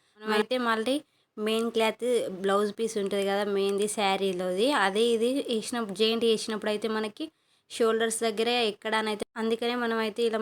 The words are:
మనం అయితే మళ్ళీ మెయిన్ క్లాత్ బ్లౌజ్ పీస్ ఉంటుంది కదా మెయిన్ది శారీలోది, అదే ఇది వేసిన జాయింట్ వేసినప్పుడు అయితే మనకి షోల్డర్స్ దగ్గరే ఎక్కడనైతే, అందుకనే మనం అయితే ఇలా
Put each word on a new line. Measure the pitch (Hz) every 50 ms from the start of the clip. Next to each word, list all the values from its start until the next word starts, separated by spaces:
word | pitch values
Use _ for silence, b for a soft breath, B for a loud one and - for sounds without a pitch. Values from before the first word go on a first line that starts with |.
| _ _ _ 214
మనం | 214 220 214 220
అయితే | 214 - 254 254 240 233
మళ్ళీ | 226 220 220 247 269 302 - _ _ _ _ _ _ 220 214
మెయిన్ | 214 220 226 233 233 226
క్లాత్ | 220 220 220 214 - 226 247 247 220 - - 190 175 196
బ్లౌజ్ | 196 196 202 208 208 208
పీస్ | - 226 220 - 214
ఉంటుంది | 196 196 202 202 196 196
కదా | 196 202 208 202 202
మెయిన్ది | 196 196 196 202 196 208 208 -
శారీలోది, | 226 202 196 190 190 196 190 185 180 185 185 180 185 226 277 294 233 196
అదే | 196 190 214 233 240 233
ఇది | 220 226 247 269 277 - -
వేసిన | 240 220 208 - 254 240 226 202 190 175
జాయింట్ | 220 220 226 233 233 226
వేసినప్పుడు | 220 214 214 - 220 208 - 214 208
అయితే | 208 220 226 220
మనకి | 220 220 214 - - 311 320 - _ _ _ _ _ _ - -
షోల్డర్స్ | - 233 220 220 220 226 226 220 - 233
దగ్గరే | 226 214 208 226 240 240 247 233 208
ఎక్కడనైతే, | 196 - - 220 214 220 220 220 214 202 - - - 233
అందుకనే | 220 226 233 226 240 240 247 247 240
మనం | 226 226 226 220
అయితే | 214 208 - 233 226
ఇలా | 220 220